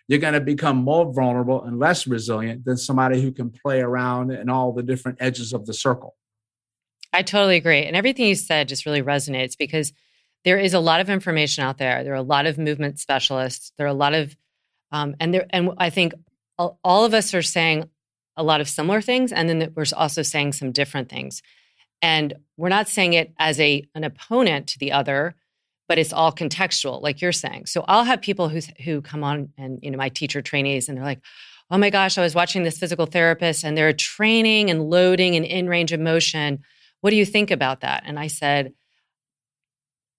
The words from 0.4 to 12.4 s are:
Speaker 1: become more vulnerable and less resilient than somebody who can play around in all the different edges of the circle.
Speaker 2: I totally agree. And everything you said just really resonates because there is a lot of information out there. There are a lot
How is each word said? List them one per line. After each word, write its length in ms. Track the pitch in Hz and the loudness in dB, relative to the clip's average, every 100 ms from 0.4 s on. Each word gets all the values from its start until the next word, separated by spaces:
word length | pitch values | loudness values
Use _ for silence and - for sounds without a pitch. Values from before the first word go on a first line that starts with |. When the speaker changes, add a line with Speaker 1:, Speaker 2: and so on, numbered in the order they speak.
Speaker 1:
become 360 | 139 143 156 131 | 0 0 2 2
more 340 | 127 165 160 | 2 2 2
vulnerable 480 | 131 127 123 123 131 | 0 0 0 0 -2
and 160 | 120 120 | -2 0
less 280 | 151 175 131 | 2 2 -2
resilient 580 | 117 113 110 113 117 127 | -4 -2 -4 -4 -6 -4
than 100 | 127 | -4
somebody 460 | - 131 131 127 | 0 2 2 2
who 80 | 135 | 0
can 160 | 131 120 | -2 -8
play 320 | - 143 131 | -6 -2 0
around 520 | 123 123 123 123 127 | 0 -2 -2 -2 -4
in 180 | 120 117 | -4 -2
all 220 | 131 127 | 0 0
the 100 | 120 | -2
different 340 | 123 127 127 127 | -4 -4 -6 -4
edges 320 | 127 120 113 | -4 -4 -6
of 100 | 113 107 | -8 -8
the 60 | |
circle. 440 | 113 135 120 - _ _ _ _ _ _ _ _ _ - | -4 -2 -2 -6 _ _ _ _ _ _ _ _ _ -2
Speaker 2:
I 100 | 180 | -2
totally 340 | 190 202 196 175 | 2 2 4 4
agree. 280 | 165 147 | 4 2
And 120 | 147 175 | 2 0
everything 300 | 240 262 220 | 2 2 2
you 80 | |
said 340 | 190 - 156 143 | 2 0 0 0
just 160 | 135 | -4
really 180 | 151 147 | -2 -2
resonates 540 | 135 143 143 131 127 - | 0 -2 -2 -4 -4 -4
because 360 | 143 156 147 - _ _ _ _ | -4 -2 -4 -8 _ _ _ _
there 140 | 180 196 | 2 4
is 160 | 190 | 4
a 60 | 180 | 4
lot 200 | 165 165 | 4 4
of 80 | 190 | 2
information 560 | 190 185 156 147 147 | -2 0 0 0 0
out 140 | 135 135 | -4 -2
there. 240 | 131 127 | -2 -2
There 80 | 135 | -2
are 40 | 135 | -4
a 60 | |
lot 220 | 131 143 | 0 2